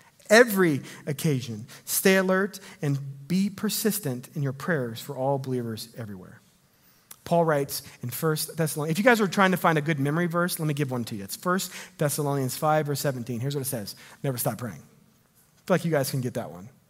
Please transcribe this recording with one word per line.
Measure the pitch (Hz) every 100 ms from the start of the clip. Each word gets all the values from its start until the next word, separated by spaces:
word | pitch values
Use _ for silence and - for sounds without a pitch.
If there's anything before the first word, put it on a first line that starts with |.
| - _ -
Every | 214 247 196 180 139 - - -
occasion. | 139 160 135 117 107 - -
Stay | - - 196 190
alert | 185 185 196 - - -
and | 147 139 - - -
be | 180 202
persistent | 202 214 208 214 202 139 123 127
in | -
your | 139
prayers | 135 - 160 120 113
for | - 131
all | 131 139
believers | 131 127 117 110 - -
everywhere. | 107 95 87 - _ _ _ _ _ _ _ - -
Paul | 170
writes | 165 147 143 - - -
in | 123
First | - 160 156 - 156
Thessalonians, | 160 156 151
if | 160
you |
guys | 220 226
are | 202
trying | 175 190
to | 185
find | 180 160
a |
good | 143 156
memory | 139 156 175
verse, | 170 175 180
let | 156
me |
give | 147 139
one | 127
to | 113 110
you. | 98
It's | -
First | 185 180 - - - -
Thessalonians | 147 139 143 139 131 -
five, | 156 156 151
verse | 139
seventeen. | 151 127 117 120
Here's | 131 143
what |
it | 139
says. | 123 101 - - -
"Never | 143 123
stop | 139 107
praying." | 117 90
I | - - _ _ _ _ _ _ -
feel | 175
like | 170
you |
guys | 151 131
can | 139
get | 123
that | 123 90
one. | 85 107 -